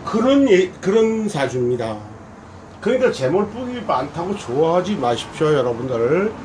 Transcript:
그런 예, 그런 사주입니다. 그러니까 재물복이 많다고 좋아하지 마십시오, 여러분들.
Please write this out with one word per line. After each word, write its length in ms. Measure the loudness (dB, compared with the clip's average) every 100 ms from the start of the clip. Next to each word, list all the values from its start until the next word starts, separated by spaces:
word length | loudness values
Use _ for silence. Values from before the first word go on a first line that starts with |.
그런 460 | -2 2 4 6 6
예, 200 | 6 4 -2
그런 480 | 0 2 2 0 -2
사주입니다. 680 | -2 -2 0 -2 -2 -4 -8 -12 -18 -20 -20 -20 -20 -20 -8
그러니까 280 | -2 2 0
재물복이 680 | 0 0 0 -2 -6 -8 -8 -4
많다고 480 | -2 -2 -6 -6 -6
좋아하지 600 | -4 0 2 2 0 -2
마십시오, 560 | -2 -2 -6 -2 2
여러분들. 800 | 2 0 -2 -4 0 2 2 0 -4